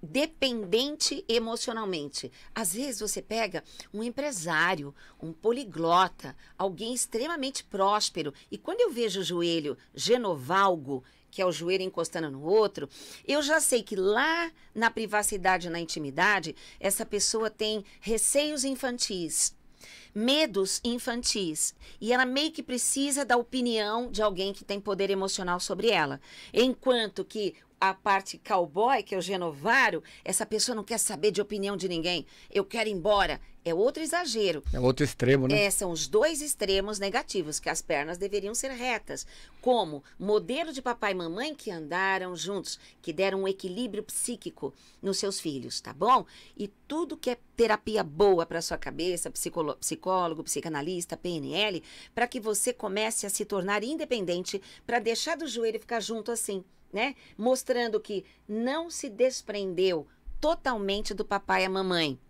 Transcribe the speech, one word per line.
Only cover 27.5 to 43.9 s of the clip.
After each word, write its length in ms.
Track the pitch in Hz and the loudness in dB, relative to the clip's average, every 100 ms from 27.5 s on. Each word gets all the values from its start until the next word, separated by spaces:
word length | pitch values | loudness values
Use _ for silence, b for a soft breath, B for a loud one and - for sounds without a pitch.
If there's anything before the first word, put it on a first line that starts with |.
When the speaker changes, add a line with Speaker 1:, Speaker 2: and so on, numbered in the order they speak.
| b b _ | b b _
Speaker 1:
a 120 | 190 | 0
parte 440 | 190 - 196 196 - | 2 2 2 2 -14
cowboy, 640 | - 202 170 143 233 262 | 0 2 2 2 4 4
que 100 | - | 0
é 40 | 190 | -4
o 40 | |
genovaro, 800 | 175 196 175 143 170 247 233 170 B B | -2 -2 -2 -2 2 4 4 2 B B
essa 220 | - 190 208 | -4 -2 -2
pessoa 280 | 214 214 | -2 0
não 100 | 226 | -2
quer 140 | 202 226 | -4 -2
saber 320 | - 196 196 | -2 0 0
de 120 | 185 | 0
opinião 340 | 202 208 196 202 | -4 -2 -4 -2
de 140 | 185 | -2
ninguém. 360 | 170 165 175 - b b | -2 -2 -2 -6 b b
"Eu 140 | 196 | -2
quero 260 | 196 233 220 | 0 -2 -2
ir 40 | |
embora." 460 | 196 170 202 180 143 b b - | 0 2 4 4 0 b b -2
É 80 | |
outro 280 | 170 226 294 | 2 2 2
exagero. 640 | 311 330 349 226 196 156 - | -2 -2 -2 0 2 0 -2
Speaker 2:
É 80 | 131 | 2
outro 240 | 123 131 | 2 4
extremo, 440 | 147 - 120 139 131 | 0 2 4 4 6
né? 180 | 208 202 | 4 4
Speaker 1:
É, 60 | |
são 200 | 190 190 | 2 -2
os 160 | 165 139 | -4 2
dois 340 | 202 302 311 | 4 4 2
extremos 580 | 294 - 202 196 196 208 | -4 -4 2 2 0 -2
negativos, 600 | 196 220 214 202 151 151 | -2 -2 -2 -4 -2 -4
que 80 | - | -2
as 140 | 165 | -4
pernas 360 | - 151 151 175 | 0 -2 0 -4
deveriam 380 | 196 202 196 233 | -2 -2 -2 -4
ser 160 | 269 | -4
retas, 560 | 254 247 220 - 139 - B B B | -4 -2 -2 -4 -10 -10 B B B
como 440 | 247 240 175 147 b b | 2 4 2 -4 b b
modelo 540 | 185 214 170 262 330 | 2 2 2 -2 -2
de 100 | 269 | -4
papai 300 | 247 233 208 | -6 -2 -2
e 40 | 185 | -2
mamãe 380 | 170 175 285 | -4 -4 -6
que 160 | 302 - | -6 -8
andaram 680 | 175 151 175 190 190 180 175 | -8 -4 0 2 0 -2 -6
juntos, 440 | 156 202 151 - b b | -6 -6 -6 -12 b b
que 100 | - | -10
deram 300 | 156 196 190 | 0 0 2
um 60 | 190 | -2
equilíbrio 560 | 190 190 185 247 | -2 -6 -6 -6